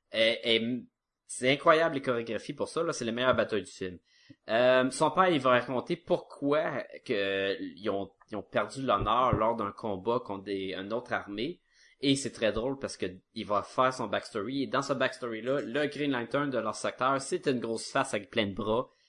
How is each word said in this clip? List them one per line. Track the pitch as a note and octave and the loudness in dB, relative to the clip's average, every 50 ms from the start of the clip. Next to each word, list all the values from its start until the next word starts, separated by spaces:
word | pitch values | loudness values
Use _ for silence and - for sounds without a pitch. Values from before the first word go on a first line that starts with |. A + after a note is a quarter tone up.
| _ _ | _ _
Et, | - A2 A2+ A2+ A#2 - - A#2 A2+ | 2 4 4 4 4 2 2 4 4
et | A2+ A2+ A#2+ B2+ A#2+ - - _ _ _ _ _ _ _ | 4 4 2 -2 -4 -6 -12 _ _ _ _ _ _ _
c'est | - - - B2 B2+ | -16 -10 -2 2 2
incroyable, | C#3+ C#3+ - E3+ D#3+ D#3+ E3 D#3+ C#3+ | 2 4 6 6 6 6 6 2 0
les | C#3 | -2
chorégraphies | - C3 A#2+ A#2 A#2 B2+ G#2+ G2+ - - | -2 0 -2 0 -2 -4 -6 -6 -6 -8
pour | D3 - G2+ - | -6 -6 -6 -4
ça, | - D#3+ | -2 -4
là. | E3+ E3+ | -2 -2
C'est | D3 - B2 | -2 -2 -4
les | A2+ | -4
meilleures | A2+ A#2+ B2+ B2+ A#2+ | -2 2 2 4 4
batailles | A2+ G#2 - A2 G2+ | 4 2 0 0 -4
du | F#2 - | -4 -4
film. | - - F#2+ F2+ F2 D#2+ _ _ _ _ _ _ - _ _ - | -10 -8 -8 -8 -8 -12 _ _ _ _ _ _ -20 _ _ 0
Euh, | A2 A#2 B2 B2+ B2+ B2+ B2+ C3+ | 2 4 6 6 6 6 4 2
son | C3 - D#3 D3 | 2 2 0 2
père, | D3+ F3 F#3+ F3+ | 4 4 4 4
il | E3+ C#3 | 4 4
va | C3 C3 | 4 4
raconter | B2 A#2+ - - C3 B2 - - F3 | 4 4 4 0 -4 -4 -2 -2 -6
pourquoi | - _ - F3 - - - - - C#3 C#3+ D3 D#3 E3+ E3 D3 A#2 - - - - _ | -6 _ -2 -2 -2 -2 -8 -10 -4 0 2 2 2 0 0 -4 -6 -8 -8 -12 -14 _
que | - A#2 G2+ G2 G2 G2 G2 G2 G2 F#2+ - | -2 -2 0 0 0 0 0 0 0 -2 -2
ils | F#2+ F2+ D2+ E2+ G#2 G#2+ | -4 -10 -10 -6 -4 -2
ont, | G2 G2 F#2+ F#2+ _ _ _ - | -2 -2 -4 -6 _ _ _ -10
ils | G#2+ | -10
ont | G2+ | -10
perdu | - _ - A#2 G#2 G#2 - C3+ | -8 _ -2 -2 -2 -2 -6 -6
l'honneur | C3+ B2 G#2 G2 G2 G#2 A2+ B2 C3 B2 G#2+ | 0 2 2 2 4 2 4 4 4 4 4
lors | G#2 A2 A2+ A#2 | 4 2 2 2
d'un | A2+ G#2 G2+ | 0 -2 -4
combat | - - - A2 G2 F#2 F#2 A2+ A#2 B2 | -4 -6 -6 -4 -4 -2 0 0 0 0
contre | B2 - G2 G2 G2 | 0 -4 -10 -8 -6
des, | G#2 G2 G2 F#2+ F#2+ F2+ | -4 -4 -4 -4 -4 -6
une | F2+ G2 G2+ | -6 -6 -4
autre | A2+ B2 B2 - A2 | -4 -6 -4 -4 -4
armée. | F#2+ - G2+ G2+ G#2 A#2+ E3 F3+ _ _ _ _ _ _ _ _ - | -4 -4 -6 -6 -6 -4 -6 -6 _ _ _ _ _ _ _ _ -2
Et | C3 C#3 C3+ | 2 2 2
c'est | C#3 - A2+ | 2 0 -6
très | - - A#2 G#2+ | -4 0 0 0
drôle | G#2+ A2+ A#2 C3+ C3+ C3+ | 0 0 -2 -2 -4 -4
parce | A2 G2 - - | -6 -8 -6 -6
que | G2+ F2+ F#2 F#2 _ _ - | -6 -6 -6 -10 _ _ -10
il | A2 G#2 | -10 -4
va | G2 G#2 G2 | 0 0 -2
faire | - - - C3+ C3 C3 C3 | -2 -2 0 2 2 2 2
son | - A#2 G2+ | 0 -4 -2
backstory. | G2+ G2+ - - - G#2+ G2 A#2+ C#3 C#3 C3 | -2 -4 -4 -4 -6 -6 -4 -4 -4 -4 -4
Et | |
dans | G#2+ C3 C3+ | 0 0 -2
ce | C#3 - | 0 0
backstory-là, | C#3 A#2+ C3 A#2+ - - B2+ A#2 A2+ A2 A2+ B2+ C3+ C#3+ | -2 0 0 -2 -2 -4 -8 -8 -8 -6 -2 -2 -2 -2
le | - A2+ A#2 C#3+ D3+ | -2 -2 -2 -2 -2
Green | C#3 - C3+ D3 C#3+ | -2 -2 -2 -2 -2
Lantern | C3+ A#2+ A#2 - - C#3+ D3 C#3 | -2 -2 -2 -2 -2 -2 0 0
de | B2 A#2 | 0 -2
leur | G#2+ G#2+ G2+ | -2 -2 -4
secteur, | - - G#2 - - B2 C3+ C#3 C3+ | -2 -4 -6 -2 0 0 2 2 0
c'est | C#3 - F#3 F3 - | -2 -2 -4 -2 0
une | D3 B2+ A#2+ | 0 0 0
grosse | A2+ A2+ A2+ A2 - - | -2 -4 -4 -4 -6 -2
face | - C#3 B2+ - | 0 0 0 0
avec | - G#2 G2+ - | -2 -6 -6 -4
plein | - A#2 G#2 | -2 -2 -2
de | G2+ F#2+ | -2 -2
bras. | G2+ G#2 G#2+ A2 B2 C3 - _ _ _ | -4 -2 0 0 0 -2 -4 _ _ _